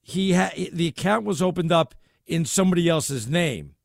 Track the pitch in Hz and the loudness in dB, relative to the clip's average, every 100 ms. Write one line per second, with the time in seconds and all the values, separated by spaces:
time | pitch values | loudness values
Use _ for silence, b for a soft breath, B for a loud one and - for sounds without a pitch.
0 | - 185 190 180 190 - 175 170 170 - | -6 -2 2 2 2 -4 -8 -2 -4 -2
1 | 185 220 208 156 185 175 165 165 160 - | 0 0 -2 -2 -2 -2 0 2 0 -6
2 | _ _ - 165 160 - 185 180 165 160 | _ _ -4 -4 0 2 4 4 2 2
3 | - 135 110 165 165 104 71 _ | -2 -6 -2 0 0 -4 -10 _